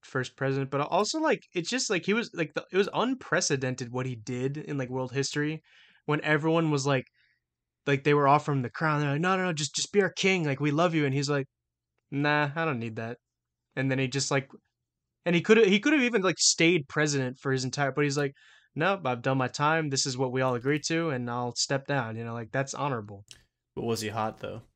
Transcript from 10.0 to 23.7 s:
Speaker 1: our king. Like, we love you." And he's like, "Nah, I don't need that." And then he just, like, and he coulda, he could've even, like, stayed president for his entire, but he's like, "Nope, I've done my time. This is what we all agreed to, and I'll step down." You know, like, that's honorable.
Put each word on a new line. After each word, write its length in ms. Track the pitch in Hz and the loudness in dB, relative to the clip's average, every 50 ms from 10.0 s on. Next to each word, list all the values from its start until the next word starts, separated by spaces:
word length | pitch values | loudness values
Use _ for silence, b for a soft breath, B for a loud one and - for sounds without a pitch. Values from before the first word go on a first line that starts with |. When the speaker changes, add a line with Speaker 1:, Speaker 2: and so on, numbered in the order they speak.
Speaker 1:
our 100 | 190 180 | 2 2
king. 320 | - - - 185 190 190 160 | 0 0 2 2 2 2 2
Like, 140 | 147 135 135 | 0 0 0
we 120 | 143 151 | 0 0
love 220 | 143 151 175 180 165 | 2 4 2 4 4
you." 120 | 156 147 | 2 2
And 80 | 139 131 | 2 0
he's 160 | 143 143 139 | 0 0 0
like, 180 | 147 139 135 _ _ _ _ _ _ _ _ _ _ _ _ _ | -2 -2 -2 _ _ _ _ _ _ _ _ _ _ _ _ _
"Nah, 380 | - 139 143 147 147 147 151 147 139 | -2 0 2 2 2 2 2 0 0
I 100 | 165 165 | -2 -2
don't 140 | 160 139 117 | -2 -2 -2
need 180 | 113 117 110 | -4 -6 -6
that." 200 | 113 113 113 123 - _ _ _ _ _ _ _ _ _ _ _ | -8 -8 -8 -10 -12 _ _ _ _ _ _ _ _ _ _ _
And 140 | 135 131 135 | -2 0 0
then 80 | 131 131 | 0 0
he 80 | 135 | 0
just, 220 | 131 127 139 135 - | -2 -2 -2 -2 0
like, 180 | 147 139 135 - - - _ _ _ _ _ _ _ _ _ _ _ _ _ | 0 0 0 -2 -18 -20 _ _ _ _ _ _ _ _ _ _ _ _ _
and 100 | 175 175 | 0 0
he 60 | 170 | 0
coulda, 240 | - - 220 220 226 | 6 6 8 8 8
he 140 | 196 190 208 | 6 6 4
could've 220 | 208 285 302 294 | 4 4 4 4
even, 200 | 247 240 233 226 | 2 2 2 2
like, 180 | 185 185 160 - | 2 0 0 2
stayed 480 | - - - - 170 165 180 175 143 _ | 2 0 2 4 4 4 4 4 0 _
president 480 | - 151 151 151 143 139 131 127 131 - | -2 -2 0 0 0 -2 -2 -4 -6 -6
for 120 | - 139 | -4 -2
his 120 | 131 131 127 | -2 -2 -2
entire, 280 | 131 - - 143 135 131 | -4 -2 -2 -2 -2 0
but 100 | - 147 | 0 0
he's 140 | 147 139 | 0 0
like, 160 | 147 143 139 139 b b b b b b b b | -2 -2 -4 -6 b b b b b b b b
"Nope, 260 | 139 156 185 196 190 170 | -2 0 0 0 0 -2
I've 160 | 135 123 120 | -4 -4 -2
done 160 | 120 135 131 | 0 0 0
my 100 | 135 127 | 2 0
time. 420 | 123 - - 147 151 160 165 160 147 | -2 -2 0 0 2 2 2 0 0
This 160 | 135 131 - | -2 -2 -2
is 120 | 139 127 | -2 -2
what 140 | 123 135 127 123 | -2 -2 -2 0
we 80 | 131 | 0
all 140 | 131 131 127 | 0 0 0
agreed 280 | 120 117 135 147 151 - | 0 0 0 -2 0 -2
to, 220 | - 165 165 170 165 | -2 -2 -2 0 -2
and 180 | 139 123 123 120 | -2 -4 -4 -4
I'll 260 | 120 120 123 123 117 | -4 -4 -4 -4 -4
step 320 | - - - 143 135 135 | -4 -4 -2 -2 -4 -2
down." 300 | - 143 139 120 110 110 | -2 -2 -2 -2 -4 -6
You 60 | 113 117 | -8 -8
know, 80 | 117 117 | -8 -8
like, 180 | 117 117 113 | -10 -10 -4
that's 220 | - 131 139 135 - | -4 -4 -4 -4 -4
honorable. 500 | - 135 143 131 117 104 107 101 98 101 _ B B B B _ _ _ _ | -6 -4 -2 -4 -4 -6 -10 -14 -18 -18 _ B B B B _ _ _ _